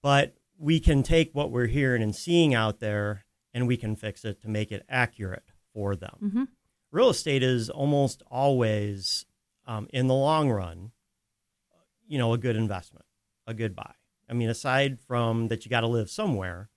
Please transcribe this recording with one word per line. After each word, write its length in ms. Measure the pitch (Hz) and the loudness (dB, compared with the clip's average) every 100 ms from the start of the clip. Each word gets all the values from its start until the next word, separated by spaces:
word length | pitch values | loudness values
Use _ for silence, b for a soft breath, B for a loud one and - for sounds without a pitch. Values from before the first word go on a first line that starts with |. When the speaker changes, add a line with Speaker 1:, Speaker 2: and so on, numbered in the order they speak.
Speaker 1:
But 340 | 139 143 147 _ _ _ | 4 4 2 _ _ _
we 200 | 151 160 | 2 4
can 220 | - 143 | 6 4
take 320 | 131 165 156 | 4 4 2
what 160 | 143 147 | -2 -2
we're 160 | 120 120 | 0 0
hearing 340 | 127 135 120 | 2 2 2
and 120 | 107 | 0
seeing 400 | 101 - 170 156 | -4 0 4 4
out 260 | 120 110 104 | 4 0 -2
there 440 | 107 104 104 104 _ _ _ | -4 -2 -2 -6 _ _ _
and 120 | 120 123 | -2 0
we 100 | 123 | 0
can 180 | 107 107 | -2 -6
fix 280 | 107 - | -8 -8
it 180 | 110 101 | -10 -10
to 60 | 104 | -6
make 220 | 107 104 | -4 -4
it 140 | 101 - | -8 -6
accurate 560 | 127 120 - 95 - _ _ _ | -2 -2 -4 -10 -10 _ _ _
for 240 | 107 98 98 | -6 -4 -4
them. 200 | - - | -8 -8
Speaker 2:
Mm-hmm. 220 | 208 214 269 _ _ _ _ | -4 -4 -4 _ _ _ _
Speaker 1:
Real 160 | 160 247 | 2 4
estate 340 | - 156 139 | 2 0 2
is 280 | 127 123 110 | 2 0 -2
almost 520 | - 143 143 135 - - | -2 0 2 2 -2 -10
always, 920 | 123 139 131 110 107 104 98 92 - - _ _ _ - | 0 2 4 2 0 -2 -6 -4 -6 -8 _ _ _ -10
um, 220 | 110 107 | -10 -6
in 140 | 127 131 | -2 2
the 80 | |
long 360 | 131 143 156 143 | 2 4 4 2
run, 420 | 104 90 85 104 _ _ _ _ _ _ _ _ _ _ _ _ | 0 -4 -12 -18 _ _ _ _ _ _ _ _ _ _ _ _
you 120 | 143 | -2
know, 140 | 117 | 0
a 40 | 117 | 0
good 160 | 120 110 | 0 0
investment, 500 | 110 95 - - _ _ _ _ - | -2 -4 -10 -20 _ _ _ _ -14
a 80 | |
good 200 | 113 113 | -6 -6
buy. 200 | 92 - - _ _ _ | -6 -16 -18 _ _ _
I 60 | |
mean, 160 | 120 113 | -2 -2
aside 500 | 113 139 131 139 127 | -2 0 0 0 -4
from 480 | _ 123 117 113 113 | _ -2 0 0 -2
that, 160 | 113 | -4
you 60 | - | -2
gotta 160 | 120 113 | -2 0
live 220 | 120 104 | 0 -2
somewhere. 580 | - 214 110 92 87 107 | -4 -2 -2 -4 -10 -14